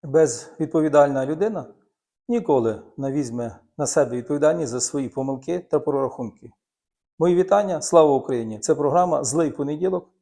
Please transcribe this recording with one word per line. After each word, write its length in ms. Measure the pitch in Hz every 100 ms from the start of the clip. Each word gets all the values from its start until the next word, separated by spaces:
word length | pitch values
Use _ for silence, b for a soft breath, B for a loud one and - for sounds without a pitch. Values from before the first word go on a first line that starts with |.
Безвідповідальна 1200 | 147 147 156 - - - 160 165 156 147 143 135 131
людина 400 | 156 208 196 127 - _ _ _ _ -
ніколи 540 | 233 - 139 113 107 - -
не 140 | 135
візьме 480 | 139 127 120 117 - _ -
на 100 | 139
себе 300 | - 135 123
відповідальність 540 | 120 147 151 170 143
за 100 | 123
свої 280 | - 147 131
помилки 500 | - 135 135 - 175
та 200 | 175 151
прорахунки. 720 | 151 139 131 - 117 - 117 _ _ _ _ _ _ _
Мої 160 | 170 175
вітання, 460 | 185 202 202 165
слава 320 | - 170 156 135
Україні! 440 | - 127 113 107
Це 160 | - 147
програма 480 | 143 160 180 160
"Злий 280 | 131 143 156
понеділок" 580 | - 143 151 185 185 - _